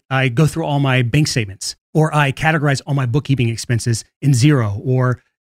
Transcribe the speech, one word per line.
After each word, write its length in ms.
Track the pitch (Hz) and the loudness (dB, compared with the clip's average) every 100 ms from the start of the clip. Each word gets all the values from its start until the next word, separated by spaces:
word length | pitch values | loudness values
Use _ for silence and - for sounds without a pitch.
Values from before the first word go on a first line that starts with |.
| - | -4
I 200 | 131 131 | 0 0
go 180 | 117 151 | 2 0
through 180 | 165 156 | 0 -2
all 140 | 143 | 0
my 240 | 139 127 | 0 0
bank 240 | 117 147 147 | 2 0 0
statements, 480 | 127 101 95 - - _ | -2 -4 -8 -12 -14 _
or 180 | 156 156 | 0 2
I 200 | 151 139 | 2 0
categorize 500 | - 160 156 143 135 - | 0 0 2 0 -2 -2
all 80 | 139 | -2
my 100 | 123 | 0
bookkeeping 440 | 147 - 127 117 | -2 0 0 0
expenses 540 | 113 - 117 123 110 - - | -2 -4 -2 -2 -4 -6 -4
in 80 | 139 | 0
Xero 500 | 123 147 139 104 101 | 4 4 4 0 -4
or 380 | 131 127 127 123 _ _ | -2 0 0 -2 _ _